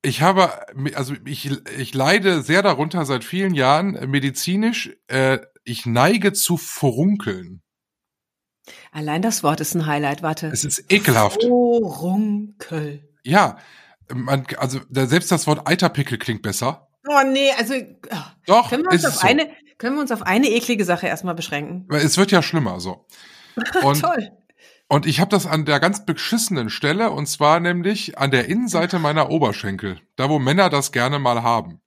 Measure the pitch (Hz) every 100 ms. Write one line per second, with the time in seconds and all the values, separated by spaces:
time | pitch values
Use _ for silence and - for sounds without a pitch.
0 | 147 127 165 190 175 135 - - 143 139
1 | 131 143 127 143 139 135 - 127 127 135
2 | 131 202 190 170 123 170 196 135 160 180
3 | 143 131 - 180 190 156 131 151 196 -
4 | 131 139 135 131 - 196 220 233 - -
5 | _ 131 131 131 - _ - 117 120 117
6 | 147 220 196 196 - 170 - - 139 117
7 | 180 202 117 92 87 92 _ _ _ _
8 | _ _ _ _ _ _ - - - 151
9 | 151 156 220 214 156 156 147 170 156 147
10 | 147 143 165 156 160 135 147 - - 202
11 | 185 113 104 208 240 247 240 240 202 143
12 | 170 196 214 208 208 _ - 160 151 143
13 | _ _ 123 185 160 107 - - - _
14 | _ 127 127 139 127 139 135 131 - 127
15 | 131 160 175 170 - 151 - 180 175 -
16 | 139 117 - 107 110 - 120 156 _ _
17 | 277 285 269 269 277 269 226 262 - -
18 | - 185 - _ - 220 240 262 349 247
19 | 277 - 190 277 302 - _ _ 233 285
20 | 285 214 190 196 294 226 233 226 180 175
21 | 185 - 180 160 - 147 147 180 - 151
22 | 151 - 196 185 - 165 120 90 90 90
23 | _ - - - - - 226 370 139 147
24 | 320 311 208 _ _ _ - _ _ 143
25 | 160 147 185 202 180 156 151 143 165 202
26 | - 156 - 226 - 160 110 - 143 175
27 | 226 147 147 - 147 165 175 175 175 220
28 | - - 139 131 120 202 247 170 180 180
29 | 151 156 139 160 123 98 104 98 101 92
30 | _ - 135 151 131 170 185 143 135 123
31 | 123 143 131 117 117 117 - -